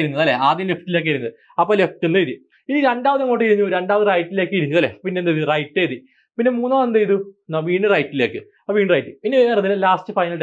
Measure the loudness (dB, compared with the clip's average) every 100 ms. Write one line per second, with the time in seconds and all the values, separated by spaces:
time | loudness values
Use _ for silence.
0 | -2 0 0 2 2 0 -2 -4 -2 -2
1 | 0 -2 -4 -10 _ -2 2 2 2 0
2 | 0 0 0 -4 _ _ -4 0 0 0
3 | 0 0 0 0 2 2 2 -2 0 2
4 | 2 0 0 -4 -2 -2 0 2 0 -2
5 | -6 -4 -2 0 0 -2 -2 -2 -2 -4
6 | -14 _ _ -2 -2 0 0 0 2 2
7 | 2 0 -4 -14 -8 -4 -2 0 2 2
8 | 0 -2 -2 -4 -14 _ -4 0 2 0
9 | -2 -8 -2 2 2 2 0 0 0 0
10 | -2 -4 -2 -2